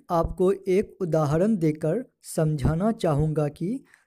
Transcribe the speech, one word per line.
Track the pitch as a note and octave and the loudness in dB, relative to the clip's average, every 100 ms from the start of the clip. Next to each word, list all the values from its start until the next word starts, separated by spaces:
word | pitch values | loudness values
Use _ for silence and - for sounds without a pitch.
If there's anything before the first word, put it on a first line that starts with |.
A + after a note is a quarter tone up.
| - | -2
आपको | E3+ E3+ - F#3 | -2 -2 0 0
एक | G3 - F#3 G#3+ - | 0 0 0 0 -6
उदाहरण | F3+ D#3 D3+ D#3+ G#3 G#3+ | -2 0 2 2 2 2
देकर | D#3+ D3+ D#3 G3+ C4 _ | 0 0 -2 -2 -6 _
समझाना | - - D#3 D3+ C3 D#3+ G#3+ | -8 -2 0 0 0 0 0
चाहूँगा | A3+ F3 C#3+ D#3 D3+ D3 | 0 0 0 0 0 -2
कि | D3 E3+ C4+ - _ | -4 -6 -6 -10 _